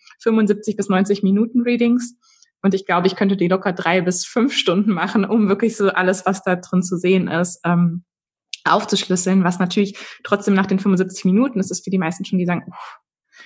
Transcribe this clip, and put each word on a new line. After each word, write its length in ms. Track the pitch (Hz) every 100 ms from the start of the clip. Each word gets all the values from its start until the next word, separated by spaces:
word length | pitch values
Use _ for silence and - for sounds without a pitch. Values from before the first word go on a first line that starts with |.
| _ -
fünfundsiebzig 560 | 226 220 208 208 - 208
bis 120 | 196
neunzig 340 | 185 196 202
Minuten 380 | 190 202 233 240
Readings. 560 | 240 240 233 247 - - _ _ _ _
Und 120 | 196
ich 120 | 190 -
glaube, 200 | 175 185
ich 100 | 190
könnte 200 | 196 196
die 120 | 180
locker 240 | 190 196
drei 280 | 180 165 185
bis 260 | 175 180 -
fünf 260 | 240 254
Stunden 400 | - - 175 208
machen, 320 | 170 190 214
um 240 | 196 226 202
wirklich 280 | 196 226 226
so 140 | 196
alles, 360 | - 185 190 185
was 160 | 190
da 140 | 190 180
drin 260 | - 185
zu 140 | 180 180
sehen 320 | 180 185 -
ist, 320 | 165 175 -
ähm, 400 | 175 175 170 175 - _ _ _ _ -
aufzuschlüsseln, 800 | 156 185 - 196 - 185 185 190
was 140 | 175 180
natürlich 380 | 180 208 202 - - -
trotzdem 300 | - 202 208
nach 120 | 190 196
den 120 | 190
fünfundsiebzig 460 | 196 185 185 -
Minuten, 340 | 185 196 269 220
das 120 | 190
ist 140 | -
für 60 | -
die 80 | 190
meisten 260 | 160 175
schon, 140 | 196 185
die 80 | 175
sagen, 180 | 175 -
„Uff, 300 | - - - _ _ _ -